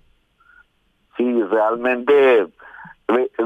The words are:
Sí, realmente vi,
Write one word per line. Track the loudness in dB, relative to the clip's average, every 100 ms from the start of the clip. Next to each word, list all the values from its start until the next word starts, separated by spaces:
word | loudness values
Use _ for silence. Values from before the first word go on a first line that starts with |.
| _ _ _ _ _ _ _ _ _ _ _ -6
Sí, | -4 -2
realmente | -2 -2 -2 -2 -4 -4 0 4 4 2 0 _ -20 -20 -20 -12 -4
vi, | -2 -2 -4